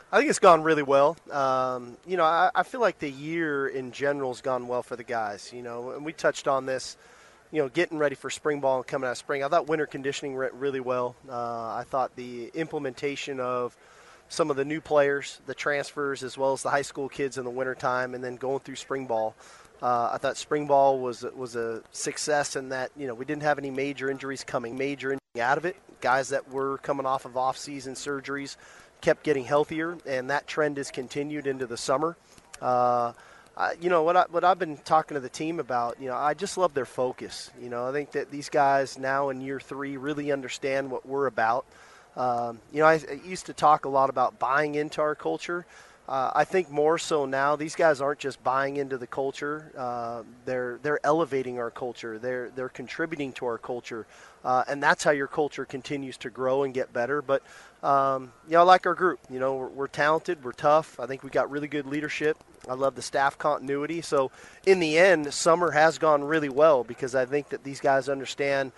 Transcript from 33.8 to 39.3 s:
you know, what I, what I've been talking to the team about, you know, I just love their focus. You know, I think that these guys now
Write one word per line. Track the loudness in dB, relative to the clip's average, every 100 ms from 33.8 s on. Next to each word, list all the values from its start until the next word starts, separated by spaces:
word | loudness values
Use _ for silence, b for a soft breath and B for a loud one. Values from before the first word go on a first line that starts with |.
you | 2
know, | 2
what | 4 4
I, | 4
what | 4
I've | 4 4
been | 0 -6
talking | 2 2 2
to | -6
the | -6
team | -6 -4 -4
about, | -2 -2 -2 -6
you | -6
know, | -2
I | 0
just | -2 -4 0
love | 0
their | 0
focus. | -4 -2 -4 -4 -12 -12 -16 -14
You | -10
know, | -6 -4
I |
think | -4 -4
that | -6 -6
these | -10 -2
guys | 4 4 4 0 -4
now | -2 0 -2